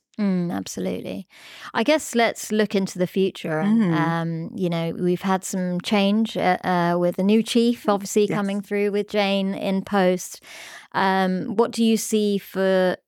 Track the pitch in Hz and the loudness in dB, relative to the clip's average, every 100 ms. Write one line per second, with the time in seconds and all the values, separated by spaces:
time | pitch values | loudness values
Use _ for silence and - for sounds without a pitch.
0 | _ - 202 185 175 190 190 - 185 180 | _ -4 -2 0 -2 -6 -8 -8 -6 -6
1 | - 190 - - - - - - 226 311 | -8 -10 -12 -20 -20 -18 -8 -2 2 0
2 | - 233 226 - - 214 208 196 190 180 | 0 0 0 0 -4 0 0 0 -2 -2
3 | 175 196 190 - 175 156 202 226 190 165 | -2 0 0 -2 -4 -2 2 2 2 2
4 | 165 165 165 165 165 - 180 170 170 - | 0 0 -2 -4 -8 -4 -2 -2 -4 -2
5 | 180 180 196 190 - 190 180 180 - 208 | -2 0 0 -2 -2 -4 -2 -4 0 2
6 | 196 214 220 - 175 180 - 180 170 175 | 4 2 0 0 0 0 0 2 2 2
7 | 175 175 190 220 220 233 233 233 - 202 | 0 2 4 4 4 2 2 2 0 0
8 | 196 220 208 165 196 202 196 202 202 202 | 0 0 2 0 -2 -4 -4 -2 0 0
9 | 208 208 196 196 190 196 196 190 185 202 | -2 0 2 2 0 -2 -2 -2 0 2
10 | 185 185 - - - - - - - - | 4 2 -2 -14 -18 -18 -18 -18 -6 0
11 | 190 190 190 185 - 202 233 226 226 220 | 2 2 2 0 -2 0 0 2 2 2
12 | - 220 208 202 - 185 190 190 185 - | 2 0 2 0 -2 -2 2 4 2 0